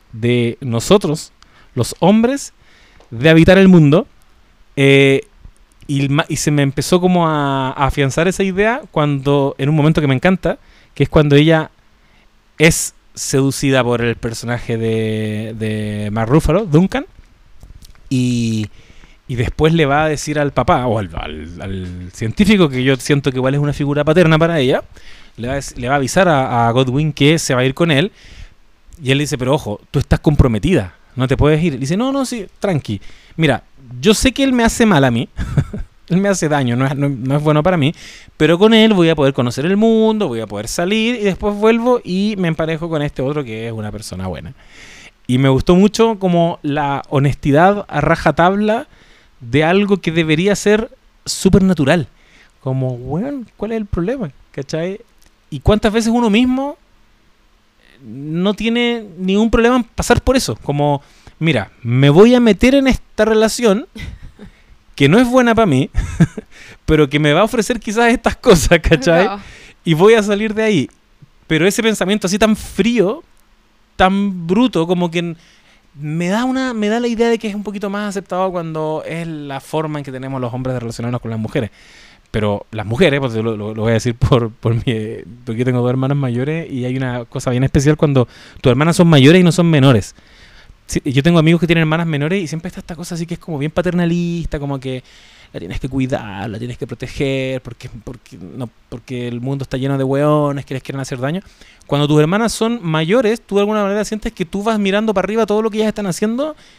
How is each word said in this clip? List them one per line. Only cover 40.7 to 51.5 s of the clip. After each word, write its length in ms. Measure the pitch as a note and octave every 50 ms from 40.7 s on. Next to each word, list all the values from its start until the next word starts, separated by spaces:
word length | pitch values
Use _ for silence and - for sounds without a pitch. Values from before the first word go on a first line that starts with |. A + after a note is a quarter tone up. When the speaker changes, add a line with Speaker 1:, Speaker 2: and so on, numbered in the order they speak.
| - - F3 F#3 G#3+ A3 A3 A#3 B3
Speaker 1:
y 80 | A#3 G#3
después 300 | G3 F3 - - G#3 G#3
vuelvo 460 | G3+ G#3+ A3 A3+ A#3 A3+ B3 B3 A#3+ -
y 320 | - F3+ F#3 G3+ G#3+ A3 F#3+
me 100 | F#3 E3
emparejo 400 | D#3+ D#3+ E3 D#3 D#3+ D3+ E3 E3+
con 140 | E3 D3+ D3
este 200 | D3 - - C3+
otro 220 | C3 D3 D3+ C#3
que 220 | A#2 A2 A2 A2+ A#2
es 40 | A2+
una 200 | A2 G#2+ G#2+ G2+
persona 340 | G#2 - - F#2 F2+ F#2
buena". 280 | F#2 F2 C2+ D2+ E2 C3+ - _ - - - - - - - - - _ _ _ -
Y 80 | B2 B2+
me 100 | C3+ C3+
gustó 260 | C3 C3+ - - F3+
mucho 420 | F3+ G3 G#3+ - - A3+ A3+ A3+ F#3+
como 400 | F#3+ F#3 F3 E3+ E3+ E3+ E3+ - -
la 400 | D3+ C#3 D3+ D3 C#3 C#3 C3+ - -
honestidad 760 | - C#3+ C#3 C#3+ B2 - - D#3 C3+ D3 E3+ F#3+ G3+ G#3 - -
a 120 | - D3+
rajatabla 880 | C#3 D3+ E3 - - E3 D3 - E3 F3+ G3 G3+ G#3+ G#3+ G#3+ A#3+ D4+ - _ _ _ _ _ _ _ _ _ _
de 220 | B2+ A#2 A#2 C#3+ D#3
algo 360 | D#3+ F3+ G3 G#3 F#3+ G3+ F3+
que 120 | - E3+
debería 460 | D#3+ E3 E3 D#3 D#3 D3+ F3+ G3+ G3+
ser 340 | - - G#3 G#3 G#3+ A3 - - _ _ _ _ _ _
súper 360 | - - - - F#3+